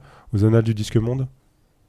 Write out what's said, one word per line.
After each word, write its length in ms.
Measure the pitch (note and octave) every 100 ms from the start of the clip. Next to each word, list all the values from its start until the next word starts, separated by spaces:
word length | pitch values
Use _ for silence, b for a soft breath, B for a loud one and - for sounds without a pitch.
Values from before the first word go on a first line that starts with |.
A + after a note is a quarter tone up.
| B B -
aux 140 | G#2 A2
Annales 180 | A2+
du 120 | A2+ A2
Disque 220 | G#2+ A#2+
Monde ? 300 | A2+ B2+ C3 - _ _ _ _